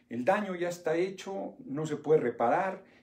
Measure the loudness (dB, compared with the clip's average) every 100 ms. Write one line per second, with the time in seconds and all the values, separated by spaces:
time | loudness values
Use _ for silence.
0 | -10 -2 2 2 0 -4 -4 -2 0 0
1 | 0 -4 -8 -8 -8 -10 -8 -6 -4 -2
2 | 4 4 4 2 2 2 0 -4 -12 -20